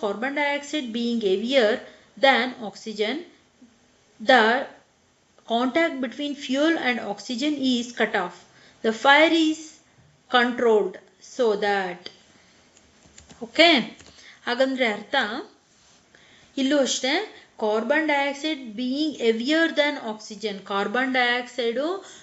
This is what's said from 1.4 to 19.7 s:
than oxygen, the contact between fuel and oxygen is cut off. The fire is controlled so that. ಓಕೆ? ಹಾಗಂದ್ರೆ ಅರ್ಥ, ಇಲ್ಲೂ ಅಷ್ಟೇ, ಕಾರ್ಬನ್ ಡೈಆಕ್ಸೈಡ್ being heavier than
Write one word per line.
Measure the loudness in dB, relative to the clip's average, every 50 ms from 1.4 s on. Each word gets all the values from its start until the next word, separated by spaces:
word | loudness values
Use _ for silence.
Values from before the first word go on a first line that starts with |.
| 0 2 2 4 4 4 2 0 -6 -14 -20 -20 _ _ -4 2
than | 4 4 4 4 2 -2 -6 -10 -12 -12
oxygen, | -12 -12 -12 -10 -4 -4 -4 -4 -4 -6 -10 -14 _ _ _ _ _ _ -20 _ _ _ _ _ _ _ _ _ _ -4 2
the | 4 6 6 6 4 2 0 -2 -6 -14 -20 _ _ _ _ _ _ _ _ _ _ _ _ _ -4
contact | -2 0 0 0 0 0 0 0 -2 -4 -8
between | -8 -6 -6 -8 -8 -8 -8 -6
fuel | -2 0 2 2 2 2
and | 0 0 -2 -2
oxygen | -2 -4 -8 -8 -10 -8 -8 -6 -2 -2 -2 -2
is | 0 0 0 0 0 -2
cut | -4 -2 -2 -2 0 0
off. | -2 -2 -4 -8 -14 -20 _ _ -20 -20 -20 _ _ -2
The | -2 -2
fire | 2 6 6 8 8 8 6 4 4 2 2
is | 0 -4 -8 -18 -20 _ _ _ _ _ _ _ _ _ _ 0
controlled | 2 2 2 2 0 0 2 4 4 4 2 0 -6 -12 -20 _ _ _ -20 -10 -4
so | -2 0 0 0
that. | 0 0 0 0 -2 -2 -6 -8 -12 -14 -18 -18 -20 _ _ _ _ _ _ _ _ _ _ _ _ _ _ _ _ _ -20 -20 -20 -20 -20 -18 -16 -16
ಓಕೆ? | -4 2 4 6 6 6 4 0 -4 -10 -18 -20 -20 -20 -20 -20 -20 -20 -10 -6
ಹಾಗಂದ್ರೆ | -4 0 0 0 0 0 0 0
ಅರ್ಥ, | 0 -2 -4 -6 -2 -2 -2 -2 -2 -6 -10 -12 -14 _ _ _ _ _ _ _ _ _ _ _ _ _ -20 _ _ -20 -20 -20 _ -4
ಇಲ್ಲೂ | -2 0 2 4
ಅಷ್ಟೇ, | 2 2 2 0 -2 -2 0 0 -2 -2 -6 -12 -20 -20 _ _ -4
ಕಾರ್ಬನ್ | -2 0 0 0 0 2 0 2 2
ಡೈಆಕ್ಸೈಡ್ | 2 0 0 0 -2 -4 -4 -4 -6 -6 -6
being | -8 -12 -8 -6 -4 -4 -2 -2 -2 -2 -2 0
heavier | 2 2 2 2 2 2 2 2 2
than | 2